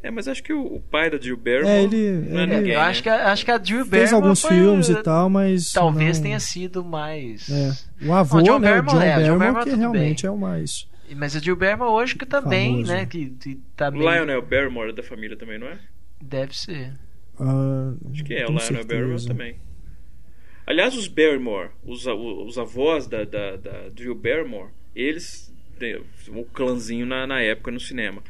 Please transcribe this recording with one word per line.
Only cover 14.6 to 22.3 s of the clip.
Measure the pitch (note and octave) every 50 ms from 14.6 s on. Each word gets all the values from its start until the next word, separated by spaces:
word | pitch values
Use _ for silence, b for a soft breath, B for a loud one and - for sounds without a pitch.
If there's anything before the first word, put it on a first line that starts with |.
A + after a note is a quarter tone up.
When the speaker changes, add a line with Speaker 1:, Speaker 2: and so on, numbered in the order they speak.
| C#3 C3+ B2+ A#2+ A2+ A2
Speaker 1:
é | A2
da | A#2 A#2
família | - B2+ G#2+ G#2+ A2 A2
também, | G2+ A2+ A2+ A2 A2
não | A#2+ C#3
é? | D#3+ - - - - - - - - -
Speaker 3:
Deve | C#3 C3 C#3 C3 C3+ C#3 -
ser. | - - - F3 D3 B2+ C3 C3+ C3+ - - - - - - - -
Speaker 2:
Ah, | C3+ C3 C3+ C3+ C3+ C3+ C3+ C3 C3 C3+ B2 - - C3 C3
Speaker 1:
Acho | D3 D3+
que | C#3 -
é, | D3 B2
Speaker 2:
não | A#2 D3+
Speaker 1:
o | D3+
Speaker 2:
tenho | - - -
Speaker 1:
Lionel | A#2 -
Barrymore | A2+ A#2 A#2+ B2 B2+ B2 A#2+
Speaker 2:
certeza. | A#2+ A#2+
Speaker 1:
também. | B2 A#2+ A#2+ A#2 A#2 - - - - - - - - - - - - - - b b b b b b b b
Aliás, | - - E3 F#3+ B3+ C4
os | B3 G3+ E3+
Barrymore, | - - D#3 D#3 D3 C3+ B2+ A#2+ G#2 F#2+ F2 E2+ - - -
os, | - A#2+ B2 A2+
os | B2+ A2+ G2+ A#2 A#2